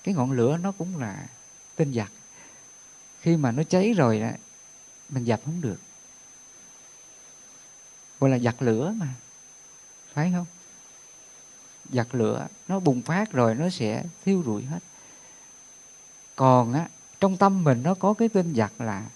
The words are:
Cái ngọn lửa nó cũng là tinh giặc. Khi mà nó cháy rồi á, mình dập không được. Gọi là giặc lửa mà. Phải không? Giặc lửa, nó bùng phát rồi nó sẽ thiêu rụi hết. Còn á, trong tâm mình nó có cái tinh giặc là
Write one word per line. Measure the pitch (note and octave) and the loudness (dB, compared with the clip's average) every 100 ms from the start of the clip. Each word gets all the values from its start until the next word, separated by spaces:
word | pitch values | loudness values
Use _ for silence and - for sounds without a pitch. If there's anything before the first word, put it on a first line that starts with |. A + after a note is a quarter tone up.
Cái | - F#3 | -2 0
ngọn | B2+ | 0
lửa | C3 A#2 E3 | 2 2 2
nó | F#3+ | -4
cũng | G3 F3 F3 | -6 -8 -6
là | A2+ G2 - - - - - - | -8 -10 -14 -20 -20 -20 -20 -2
tinh | D3+ | -2
giặc. | A#2+ G#2 - - - - - - - - - - - | 0 -6 -10 -20 -20 -20 -20 -20 -20 -20 -20 -20 -4
Khi | E3 E3 | 0 2
mà | C3+ | 2
nó | A#2+ | 0
cháy | D#3+ F3+ G3+ | 0 2 2
rồi | G#3+ B2+ A2 | 4 4 4
á, | A2+ - - - - - - - - | -2 -8 -16 -20 -20 -20 -20 -20 -8
mình | C3+ | -4
dập | A#2+ G#2+ C#3 | -2 -2 -2
không | E3+ | -6
được. | C#3 F2+ - - - - - - - - - - - - - - - - - - - - - - - - | -6 -6 -14 -20 -20 -20 -20 -20 -20 -20 -20 -20 -20 -20 -20 -20 -20 -20 -20 -20 -20 -20 -20 -20 -20 0
Gọi | C3+ | 0
là | B2+ | 2
giặc | A#2+ A#2 | 0 0
lửa | B2+ A2 D#3 A3+ | -2 0 -2 -4
mà. | D3+ B2+ - - - - - - - - - | -8 -10 -18 -20 -20 -20 -20 -20 -20 -20 -12
Phải | - E3+ | -4 -2
không? | F3+ E3+ - - - - - - - - - - - - - - | -2 -6 -14 -20 -20 -20 -20 -20 -20 -20 -20 -20 -20 -20 -20 -6
Giặc | B2+ A#2 B2+ | -4 -2 -2
lửa, | G#2+ A#2 - - - | 0 -2 -8 -14 -8
nó | F#3+ | 0
bùng | F3 B2 | 0 0
phát | A#2+ E3+ G#3+ | -2 -2 -2
rồi | C3 A#2 A2+ | 2 2 2
nó | F3 | -2
sẽ | F#3 A2 A2+ E3+ - - | -2 -4 -4 -8 -6 -2
thiêu | F#3+ C#3 | 0 0
rụi | G#2 | -6
hết. | B2 E3+ - - - - - - - - - - - - - - - - | -6 -10 -12 -20 -20 -20 -20 -20 -20 -20 -20 -20 -20 -20 -20 -20 -20 2
Còn | C3 B2+ A#2 | 4 6 4
á, | C3 E3+ - - - | -2 -6 -14 -20 -2
trong | G3 F#3 | 0 4
tâm | G3 G3 | 2 4
mình | D#3 A#2+ | 2 2
nó | C#3 | 2
có | F#3+ F#3+ | 0 0
cái | G#3+ A3+ | 2 2
tinh | G3+ E3+ C3+ | 2 0 0
giặc | G#2 - | -2 -2
là | A#2 G2 A2 | -6 -6 -10